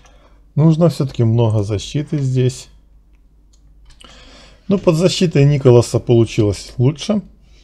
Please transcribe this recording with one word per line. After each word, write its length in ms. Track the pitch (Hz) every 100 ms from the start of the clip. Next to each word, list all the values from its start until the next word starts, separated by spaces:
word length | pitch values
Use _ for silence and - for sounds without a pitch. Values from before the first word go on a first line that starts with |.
| _ _ _ _ _ -
Нужно 320 | 160 156 170
всё-таки 340 | - 139 -
много 400 | 113 117 113 107
защиты 560 | 101 104 - 143 147 151
здесь. 500 | 135 131 127 127 - _ _ _ _ _ _ _ _ _ _ _ - - - - - - - - -
Ну, 100 | 190
под 180 | 175 160
защитой 480 | 180 - 180 147
Николаса 560 | 139 143 135 120 - 113
получилось 760 | - 117 113 - 104 98 - -
лучше. 440 | 123 156 - 208 - _ _ _